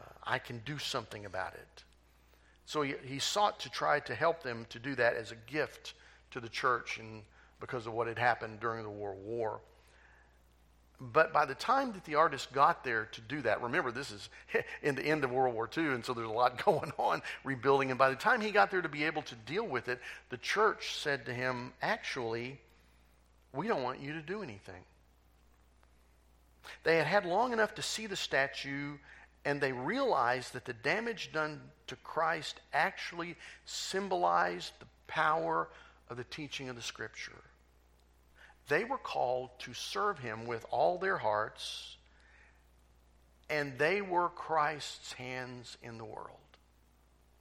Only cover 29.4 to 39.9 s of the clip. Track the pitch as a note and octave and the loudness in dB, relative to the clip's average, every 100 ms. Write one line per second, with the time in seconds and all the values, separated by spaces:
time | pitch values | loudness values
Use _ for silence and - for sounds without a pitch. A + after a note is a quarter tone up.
29.4 | D3 C#3+ C#3 B2 C3+ B3+ C4 D3+ A#2+ B2+ | -2 2 0 0 -2 0 2 4 4 2
30.4 | A#2+ B2 - A2+ C#3 G3 A#3 G#3+ C3 D#3 | -2 -10 -8 -4 0 0 -2 -6 -4 -2
31.4 | D3+ D3 B2+ - - C3 - - E3 E3 | -2 -4 -14 -20 -14 -14 -6 0 2 2
32.4 | - - - C#3+ F3+ - - E3+ E3+ D#3+ | -4 -10 -2 2 2 0 -8 -6 -6 -8
33.4 | - - - - - F#3+ G3 F3+ F3 F3 | -14 -18 -12 -8 -4 -2 0 2 4 6
34.4 | F3+ F3 - - - _ - D#3+ D#3 D#3+ | 4 0 -8 -12 -20 _ -6 2 4 4
35.4 | E3 E3 D#3+ - - - - B2 A#2+ - | 2 2 0 -6 -20 -20 -12 -10 -8 -8
36.4 | C#3+ - C3 A#2+ - - A2 - - - | -8 -8 -8 -8 -8 -8 -10 -10 -14 -14
37.4 | - - _ - _ _ _ _ _ - | -20 -20 _ -20 _ _ _ _ _ -20
38.4 | - - - D3+ A#3+ C4 - C#3+ C3 B2+ | -20 -16 0 0 2 -4 -4 -2 0 0
39.4 | B2+ - - A2+ - | -4 -12 -12 -10 -6